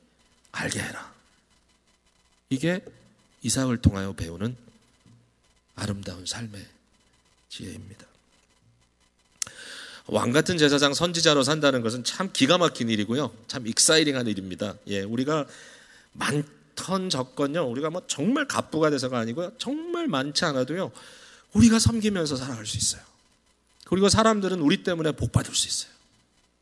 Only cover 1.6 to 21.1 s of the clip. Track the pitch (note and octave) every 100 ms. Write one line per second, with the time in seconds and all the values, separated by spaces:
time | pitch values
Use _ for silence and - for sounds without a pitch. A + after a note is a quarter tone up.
1.6 | _ _ _ _ _ _ _ _ - C3+
2.6 | D#3+ F3+ - - _ _ _ _ A#2 B2+
3.6 | C3 A2+ - G2 G2 F2+ E2+ E2+ A2+ B2+
4.6 | - - _ _ - - _ _ _ _
5.6 | _ - A2 G2+ F#2+ F2+ F2 - A2+ G2+
6.6 | - _ _ _ _ _ _ _ - -
7.6 | G#2 G2 F#2+ G2 - _ _ _ _ _
8.6 | _ _ _ _ _ _ _ - - -
9.6 | - - - - - G#2 A2 C#3 D#3 F3
10.6 | D3 C#3 C#3+ C#3+ F3 E3 D#3+ C#3+ B2+ D#3
11.6 | C#3+ C3 A2+ B2 A#2 - F#3+ - C3+ F3
12.6 | E3 - A#2 G#2+ G#2 B2+ C3+ - - C3+
13.6 | A2+ A2 - D#3+ D3+ C3 A#2 G2 F#2+ F2
14.6 | G#2 - - G2+ G2 A#2 C3+ D3+ C3+ -
15.6 | - - - - _ - C3 D3 D3 -
16.6 | _ - - F#3+ F#3 C#3 B2+ - C#3 E3
17.6 | C3 A#2+ D#3 F3 - - F3 D4 C#4 A2
18.6 | - D#3 D#3 C#3 B2+ B2 A2+ C3 F3 -
19.6 | - D4+ E4+ E4+ D#4+ C#3 C#3+ D3 E3+ C3+
20.6 | C3 F3 D3 - -